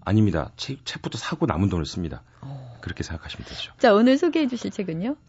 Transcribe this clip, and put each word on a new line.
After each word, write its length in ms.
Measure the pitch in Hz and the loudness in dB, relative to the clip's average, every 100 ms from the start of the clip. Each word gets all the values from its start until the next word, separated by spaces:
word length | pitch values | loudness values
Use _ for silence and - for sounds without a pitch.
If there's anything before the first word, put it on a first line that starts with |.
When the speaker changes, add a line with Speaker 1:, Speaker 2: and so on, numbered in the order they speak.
Speaker 1:
아닙니다. 500 | - 104 107 82 67 - | 2 4 6 2 -2 -6
책, 280 | - 135 - | -10 -10 -10
책부터 320 | - 165 120 | -8 -8 -8
사고 280 | - 160 151 | -8 -2 -2
남은 240 | 78 101 | 2 2
돈을 160 | 87 73 | 0 -2
씁니다. 380 | - 85 - - _ | -4 -6 -8 -16 _
Speaker 2:
어. 360 | 131 139 127 117 | -14 -14 -16 -14
Speaker 1:
그렇게 220 | - - | -12 -10
생각하시면 440 | - 82 - - - | -8 -10 -12 -14 -14
되죠. 260 | - - - | -12 -14 0
Speaker 2:
자, 160 | 247 | 4
오늘 240 | 202 247 269 | 6 6 4
소개해 300 | 349 330 277 | 2 0 0
주실 240 | 247 202 | -2 -8
책은요? 440 | - 190 160 208 302 | -6 -6 -4 -6 -6